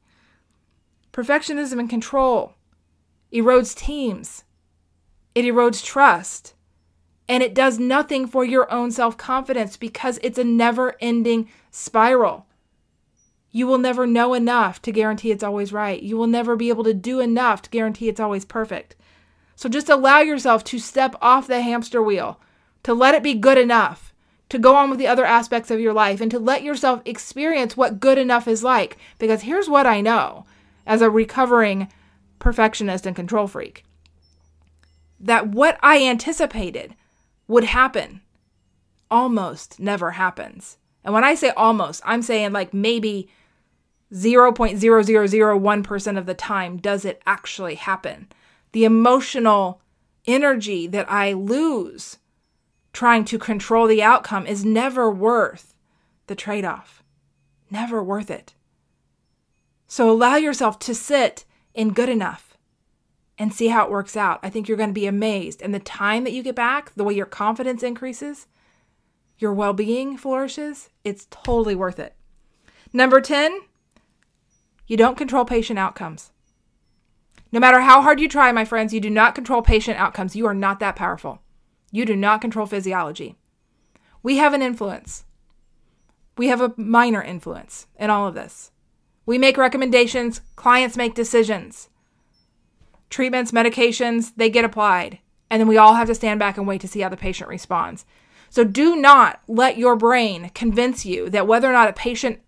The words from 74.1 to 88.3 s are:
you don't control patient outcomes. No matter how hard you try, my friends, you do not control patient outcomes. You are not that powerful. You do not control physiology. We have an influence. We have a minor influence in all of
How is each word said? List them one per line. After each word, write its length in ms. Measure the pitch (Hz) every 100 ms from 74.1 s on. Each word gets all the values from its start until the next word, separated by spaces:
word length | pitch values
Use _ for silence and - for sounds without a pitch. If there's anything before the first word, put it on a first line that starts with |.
| _ _ _ _ _ _ _ -
you 120 | 226
don't 180 | 233 254
control 300 | 269 262 240
patient 320 | 233 220 208
outcomes. 520 | 190 - 170 156 - _ _ _ _ _ _ _ _ _ _ _ _
No 80 | 233
matter 220 | 254 254
how 220 | 262 269
hard 180 | 277 294
you 80 | 311
try, 240 | 285 254
my 140 | 233 220
friends, 260 | 226 220
you 80 | 220
do 100 | 214
not 240 | 214 233
control 280 | - 240 247
patient 360 | 233 220 220 214
outcomes. 380 | 196 - 190 202
You 100 | 226
are 80 |
not 240 | 196 196 196
that 140 | 202
powerful. 460 | - 180 170 151 - _ _ _ _ _
You 140 | 208
do 100 | 226
not 280 | 196 202 214
control 240 | 226 220 208
physiology. 680 | 208 190 185 160 156 127 - _ _ _ _ _ _ _ _
We 140 | 233 277
have 160 | 294
an 100 | 285
influence. 640 | 254 233 202 - - - - _ _ _ _ _ _ _ _ _ _ -
We 120 | 254
have 120 | 247
a 140 | 247 240
minor 460 | 214 233 240 214
influence 640 | - 175 - - - - - -
in 120 | 208
all 180 | 208
of 60 | 202